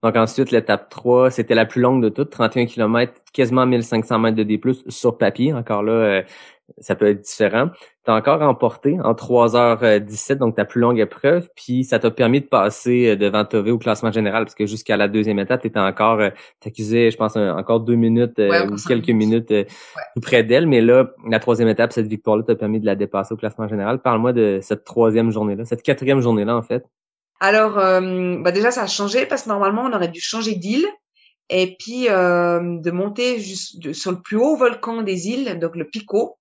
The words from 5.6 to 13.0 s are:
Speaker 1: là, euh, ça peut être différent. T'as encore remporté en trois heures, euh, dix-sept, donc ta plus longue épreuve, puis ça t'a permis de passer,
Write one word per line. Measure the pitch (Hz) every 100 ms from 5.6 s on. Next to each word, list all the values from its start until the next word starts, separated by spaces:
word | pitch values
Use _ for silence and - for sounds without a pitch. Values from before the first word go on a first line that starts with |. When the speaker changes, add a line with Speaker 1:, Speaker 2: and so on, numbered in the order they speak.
| 117 107
Speaker 1:
là, | 107
euh, | 113 110 95 90 - - _ _ -
ça | -
peut | 92 104
être | 101
différent. | - - 104 110 151 175 - _
T'as | -
encore | 110 110 156
remporté | 151 123 120 - 139 175
en | 113 117
trois | - 123 117 117
heures, | 120 113
euh, | 120 107
dix-sept, | 104 107 - 139
donc | 123
ta | 110
plus | 101 120
longue | 120 120
épreuve, | 104 - 139 170 175 -
puis | - 123
ça | 127 117
t'a | 113
permis | - 117 135
de | 139
passer, | 120 101 - 123 123